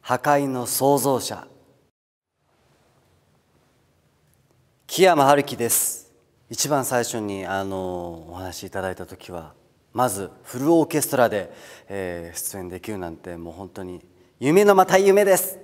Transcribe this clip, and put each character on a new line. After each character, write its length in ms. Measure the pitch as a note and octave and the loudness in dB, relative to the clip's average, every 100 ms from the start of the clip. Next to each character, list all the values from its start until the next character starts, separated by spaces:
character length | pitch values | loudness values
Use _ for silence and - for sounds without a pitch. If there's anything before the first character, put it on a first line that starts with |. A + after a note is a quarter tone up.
破 140 | - B2+ | -2 -2
壊 340 | D3+ C#3+ C#3 | 2 2 0
の 160 | B2+ A#2+ | -4 -4
創 320 | - C3+ C#3+ | 0 2 2
造 240 | B2+ B2+ | 2 0
者。 260 | - G2+ - _ _ _ _ _ _ _ _ _ _ _ _ _ _ _ _ _ _ _ _ _ _ _ _ _ _ _ _ _ _ _ _ _ - | -2 -10 -16 _ _ _ _ _ _ _ _ _ _ _ _ _ _ _ _ _ _ _ _ _ _ _ _ _ _ _ _ _ _ _ _ _ -10
木 180 | - | 4
山 200 | F#3 D#3+ | 4 6
春 220 | C#3 C#3+ C#3 | 6 4 2
樹 100 | B2 | -4
で 140 | A#2 | -2
す。 420 | - - - - _ _ _ _ | 0 -2 -8 -16 _ _ _ _
一 180 | A#2 C#3 | -6 -2
番 160 | D3 | 0
最 220 | C#3 B2+ A#2 | 0 -2 -2
初 160 | A#2 | -4
に、 240 | G#2 G2 F#2 | -6 -6 -4
あ 180 | G2 | -4
の、 640 | G2 F#2+ F#2 F2+ F2 E2 D#2+ | -4 -6 -6 -6 -10 -12 -14
お 40 | F2+ | -12
話 220 | F#2 F2 | -12 -12
し 100 | F#2+ | -10
い 20 | |
た 120 | G2 | -6
だ 100 | F#2 | -6
い 60 | F2+ | -8
た 80 | F2+ | -14
時 260 | F#2 - | -18 -16
は、 220 | F2 D#2 _ _ _ _ | -14 -16 _ _ _ _
ま 160 | - B2 | -2 -2
ず 200 | G2 F2+ - | -2 -10 -14
フ 160 | - B2 | -16 -4
ル 140 | C#3+ | 2
オ 100 | E3+ | 4
ー 40 | D3+ | 4
ケ 120 | D#3 | -2
ス 80 | - | 0
ト 80 | C3 | 2
ラ 140 | A#2 | 2
で、 240 | G#2 F2 - - - _ | 2 -6 -14 -20 -20 _
え 460 | G2 F#2 F2 E2+ E2+ | -8 -6 -8 -10 -10
ー、 20 | |
出 200 | - G2 | -10 -10
演 100 | F#2 | -10
で 140 | F2+ | -12
き 100 | - | -10
る 60 | G#2 | -8
な 120 | F2 | -10
ん 60 | E2 | -12
て、 220 | F#2 E2+ | -14 -14
も 140 | E2+ | -14
う 20 | |
本 160 | E2 F#2+ | -14 -16
当 140 | - | -14
に 180 | F#2 F2+ _ _ _ _ | -14 -14 _ _ _ _
夢 240 | B2+ F3+ G#3 | 4 6 6
の 100 | F#3+ | 6
ま 100 | F#3 | 6
た 120 | F#3+ | 6
夢 260 | G3 G3 | 6 6
で 140 | G3+ F3+ | 4 2
す。 200 | - - | 0 -10